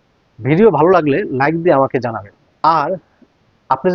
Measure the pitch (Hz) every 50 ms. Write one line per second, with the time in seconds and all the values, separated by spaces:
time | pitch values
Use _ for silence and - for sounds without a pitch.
0 | _ _ _ _ _ _ _ - 107 127 151 170 220 233 165 143 151 175 190 175
1 | 156 147 135 160 214 - 139 127 135 151 165 165 165 180 151 135 135 127 - 135
2 | 117 120 113 104 101 98 _ _ _ _ _ _ - 156 165 160 143 156 185 -
3 | _ _ _ _ _ _ _ _ _ _ _ _ _ - 131 - - 185 180